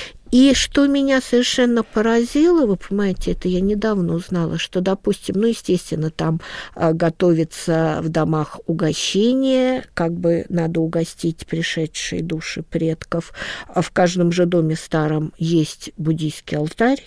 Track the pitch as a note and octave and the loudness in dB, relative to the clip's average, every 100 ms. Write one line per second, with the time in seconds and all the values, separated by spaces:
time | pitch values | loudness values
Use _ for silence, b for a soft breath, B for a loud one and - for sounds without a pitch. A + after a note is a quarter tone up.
0 | B B - B3 C#4 B3+ - - C#4 C#4 | B B 2 6 6 6 2 2 2 2
1 | C4+ C4 - A#3+ B3 - B3 A#3 A3 A3 | 2 2 2 2 2 2 2 2 0 0
2 | A3+ A#3 A#3+ C#4+ E4 E4+ A#3 F#3 - G3 | 2 2 2 2 4 4 2 0 -2 -2
3 | G3+ F#3 - F3 F#3 F3+ G3 G#3 A3 G3+ | -2 -2 -4 -2 -2 0 0 0 0 0
4 | E3+ E3 F3+ F3+ E3 E3 - F#3 F#3 G3 | 0 -2 -2 -2 -2 -4 -4 -2 0 0
5 | - G3 - F#3+ A3+ A3+ - F3+ - D#3+ | -2 -4 -2 0 0 0 -2 -2 -2 -4
6 | D#3 - D#3+ D#3+ B B B - E3+ E3 | -4 -2 -2 -2 B B B -2 0 2
7 | E3+ - F3+ E3 D#3+ - - D#3+ D#3+ D#3 | 0 2 2 2 0 -4 -2 0 0 -2
8 | D#3+ E3 D#3 D#3 D3+ - - D#3+ D#3 C#3+ | -2 0 0 0 -4 -8 -6 -2 0 -2
9 | - F#3 A#3 C4 C4+ B3+ B3+ B3+ - - | -2 2 2 2 2 2 2 -2 -4 -4
10 | E3+ E3+ F3 E3+ - E3+ E3 E3 D#3+ E3 | -2 0 0 0 0 -2 0 0 0 -2
11 | E3 - E3+ D#3+ - E3 D#3+ - D#3 - | -4 -4 -4 -4 -6 -4 -4 -4 -6 -6
12 | - F3 E3 D#3+ - - D#3+ E3 D#3+ D#3 | -8 -6 -4 -6 -8 -10 -6 -2 -2 -4
13 | - E3 - B B B B - E3+ - | -6 -6 -6 B B B B -4 -2 2
14 | F3+ F3+ F3 F3 F3 F3 D#3+ D#3+ - D#3+ | 2 4 2 2 2 2 2 -2 -2 -2
15 | D3+ D#3 D#3 - E3 E3+ D3+ - - - | 0 0 -4 -4 0 2 0 -4 -14 -6
16 | D#3 D#3+ D#3 - - D3+ D#3 - A#3 C4+ | -2 -2 -2 -6 -6 -4 -4 0 0 0